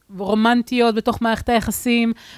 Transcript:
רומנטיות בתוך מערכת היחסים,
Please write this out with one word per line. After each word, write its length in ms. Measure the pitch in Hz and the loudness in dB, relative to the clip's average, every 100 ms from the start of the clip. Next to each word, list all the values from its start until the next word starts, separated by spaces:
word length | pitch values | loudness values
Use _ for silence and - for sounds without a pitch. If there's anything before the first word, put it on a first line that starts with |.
| _ 196 | _ -10
רומנטיות 800 | 190 214 226 240 233 247 233 220 | -2 2 2 2 0 0 2 0
בתוך 260 | 226 226 | -2 -2
מערכת 280 | 233 226 - | -2 -2 0
היחסים, 640 | 233 214 214 247 233 233 226 - | 0 0 -4 0 0 0 -2 -10